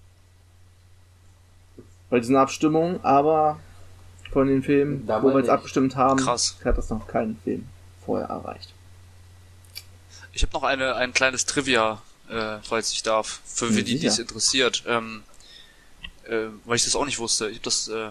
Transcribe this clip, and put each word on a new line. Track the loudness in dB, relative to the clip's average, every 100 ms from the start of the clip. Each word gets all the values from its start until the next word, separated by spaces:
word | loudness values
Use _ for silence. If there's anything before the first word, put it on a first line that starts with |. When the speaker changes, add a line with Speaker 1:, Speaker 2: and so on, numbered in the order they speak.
| -20 _ _ -20 -20 -20 -20 -20 -20 -20 -20 -20 -20 -20 -20 -20 -20 -20 -20 -20 0
Speaker 1:
bei | 0
diesen | 4 4
Abstimmungen, | 4 2 2 4 2 0
aber | 4 4 6 4 2 0 -8 -20 -20 -20 -20 -18 -4
von | 2 2
den | 2
Filmen, | 2 2 2 -2 -2
Speaker 2:
Damals | 2
Speaker 1:
wo | 4
wir | 4
jetzt |
Speaker 2:
nicht. | 4
Speaker 1:
abgestimmt | 2 0 0 0 2
haben, | 2 2
Speaker 3:
Krass. | 0 0 -2 -4
Speaker 1:
hat | -2 0
das | 0
noch | -6 -4
keinen | -4 -2 -4
Film | -6 -6 -8 -18 -20 -14
vorher | -6 -4 -4
erreicht. | -8 -10 -14 -16 -20 -20 -20 -20 -20 -20 -20 -20 -20 -20 -20 -20 -20 -20 -20 -14
Speaker 3:
Ich | -2
hab | -2
noch | 0
eine, | 0 0 0 0
ein | 0
kleines | 2 2 0 -2
Trivia, | -2 2 4 2 0 -10 -20 -10
äh, | -6 -6 -6
falls | -4 -2 -2
ich | -4
darf, | 0 0 0 -8
für | -12 -4 0
Speaker 1:
Ja, | 0
Speaker 3:
die, | 0 0
die | 0
es | 0
Speaker 1:
sicher. | -4
Speaker 3:
interessiert, | -2 0 2 2 0 -2
ähm, | -2 -4 -12 -18 -20 -20 -20 -20 -20 -20 -20 -20 -16
äh, | -6 -4 -4 -8
weil | -2 0
ich |
das | 0 0
auch |
nicht | -2 -2
wusste. | -2 -2 -2
Ich | -4
hab |
das, | -4 -4 -4
äh, | -6 -8